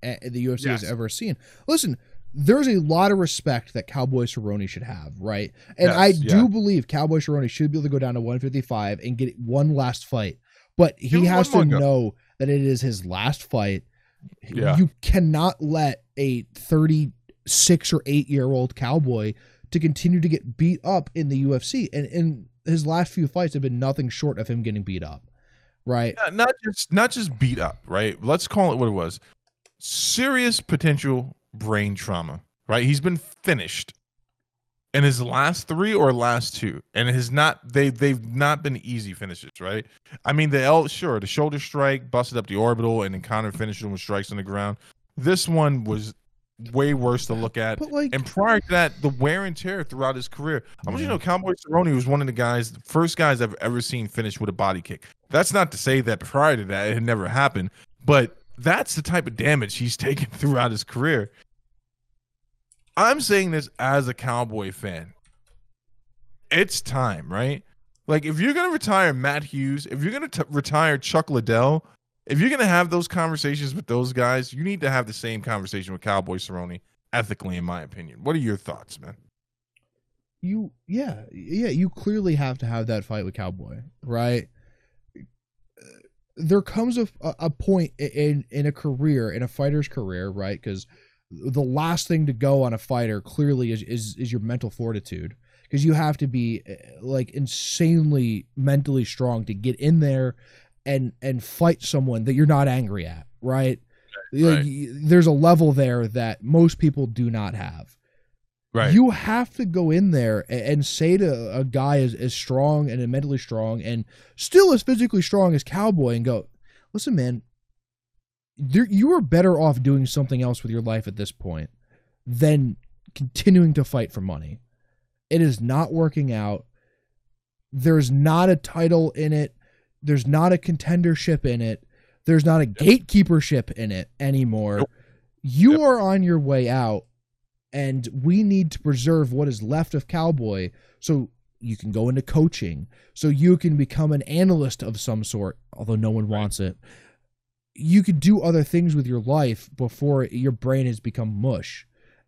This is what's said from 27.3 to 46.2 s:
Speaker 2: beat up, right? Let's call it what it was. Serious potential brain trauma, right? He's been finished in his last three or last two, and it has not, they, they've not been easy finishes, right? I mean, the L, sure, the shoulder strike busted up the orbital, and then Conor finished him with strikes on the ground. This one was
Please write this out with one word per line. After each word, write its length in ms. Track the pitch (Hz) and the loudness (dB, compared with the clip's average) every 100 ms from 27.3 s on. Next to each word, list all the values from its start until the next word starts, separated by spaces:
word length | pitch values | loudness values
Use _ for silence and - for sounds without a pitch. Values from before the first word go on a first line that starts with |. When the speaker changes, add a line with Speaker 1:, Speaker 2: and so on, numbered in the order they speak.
| 117 | -2
Speaker 2:
beat 180 | 131 117 | -2 0
up, 220 | 80 - - | -6 -8 -6
right? 360 | 92 107 - | -2 -2 -2
Let's 240 | 110 - - | -2 -2 0
call 240 | 208 180 | 0 2
it 40 | 127 | 2
what 120 | 120 | 0
it 40 | |
was. 280 | 98 82 - - _ _ _ _ _ | -2 -4 -8 -18 _ _ _ _ _
Serious 840 | - - - - 262 254 247 226 | -10 -6 -2 0 0 2 0 0
potential 720 | - 160 160 143 139 127 131 - _ 110 | -2 0 2 0 0 -2 -4 -12 _ -10
brain 400 | 107 107 104 98 | -2 -2 -2 -4
trauma, 460 | - 90 82 76 - _ - | -6 -6 -6 -12 -18 _ -2
right? 160 | 110 | 0
He's 180 | 127 143 | 2 2
been 160 | 160 175 | 0 -4
finished 760 | - - - 139 87 - - - _ _ _ _ _ _ _ _ _ | -6 -8 -2 -2 -4 -10 -12 -18 _ _ _ _ _ _ _ _ _
in 100 | 139 | 2
his 180 | 143 123 | 2 2
last 460 | 123 127 143 175 - | -2 0 0 -2 -4
three 260 | 165 208 | -2 0
or 180 | 208 143 | 4 4
last 440 | 123 120 117 117 - | 4 2 0 -2 -6
two, 260 | 107 - - 101 | -6 -8 -6 -2
and 120 | 120 | 0
it 60 | |
has 160 | 127 120 | 0 0
not, 300 | 139 151 - - | 2 2 0 -2
they, 180 | 127 139 | 0 2
they've 360 | 120 143 127 113 | 2 0 0 -4
not 300 | 120 143 147 | -2 0 0
been 140 | 147 127 | -4 -6
easy 360 | - 120 101 | -8 -10 -10
finishes, 380 | 87 98 85 69 - | -12 -14 -14 -18 -12
right? 260 | 90 107 - _ _ - - | -8 -8 -8 _ _ -8 0
I 80 | |
mean, 160 | 143 156 | 2 2
the 140 | 139 | 2
L, 240 | 131 160 143 | 4 4 4
sure, 320 | - 175 113 | -2 -4 -4
the 80 | 98 | -2
shoulder 320 | - 151 147 | -2 -2 -2
strike 500 | - 147 139 135 123 | -6 -2 0 0 -2
busted 280 | 123 120 120 | -2 -2 -4
up 100 | 98 | -4
the 80 | 98 | 0
orbital, 480 | 113 117 117 113 | 2 2 0 0
and 100 | 98 | -2
then 80 | 95 | -6
Conor 300 | - 110 110 | -6 -4 -4
finished 320 | 95 110 98 | -6 -8 -8
him 80 | 104 | -10
with 100 | 98 | -10
strikes 300 | - 101 98 | -6 -6 -6
on 60 | 104 | -10
the 60 | |
ground. 340 | 95 101 101 104 _ _ _ - | -8 -6 -6 -8 _ _ _ -6
This 320 | 131 185 - | 0 0 0
one 360 | 165 151 135 | 2 2 0
was 320 | 107 107 107 - | -2 -6 -8 -14